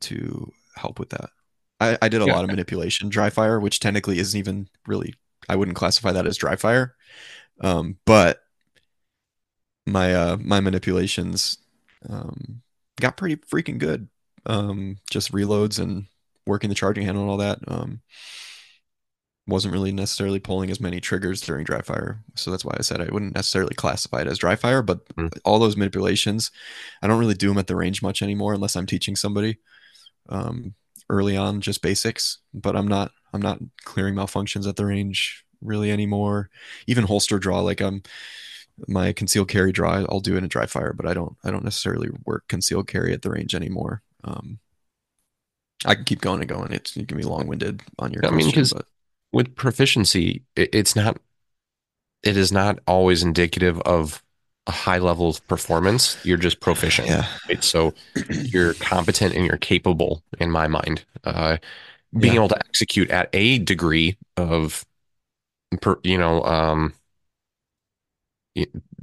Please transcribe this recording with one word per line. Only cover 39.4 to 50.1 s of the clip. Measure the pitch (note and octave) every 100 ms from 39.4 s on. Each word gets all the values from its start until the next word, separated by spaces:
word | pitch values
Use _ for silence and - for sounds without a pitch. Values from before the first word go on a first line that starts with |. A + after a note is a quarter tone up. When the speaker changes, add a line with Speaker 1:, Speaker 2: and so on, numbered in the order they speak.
| F#2+
Speaker 1:
carry | G#2 F#2+
draw, | F2 E2+ F#2+ F#2+
I'll | G2
do | G2
it | F#2
in |
a | F#2
dry | -
fire, | A1 - -
but | - E2
I |
don't, | F2+ E2+ -
I | -
don't | G2
necessarily | G#2 - - D#2+ D#2 -
work | - - -
concealed | F2+ - - -
carry | - E2+
at | F2
the | G2+
range | D#2 -
anymore. | - - - D#2 A2 _ _
Um, | - - - A2 _ _ _ _ _ _ _ _ _ _ _ -
I | -
can | G#2
keep | - G#2
going | G2 F#2
and | D#2+
going. | F#2 -
It's, | - - -
you |
can | - -
be |
long-winded | D#2+ - D2+ - - - - -
on | -
your | -
Speaker 2:
I | -
mean, | D#3 D#3
Speaker 1:
question, | D3+
Speaker 2:
'cause | C3
Speaker 1:
but | - - _ _ _ -
Speaker 2:
with | B2 B2+ -
proficiency, | - G#2+ C3+ C3 F#2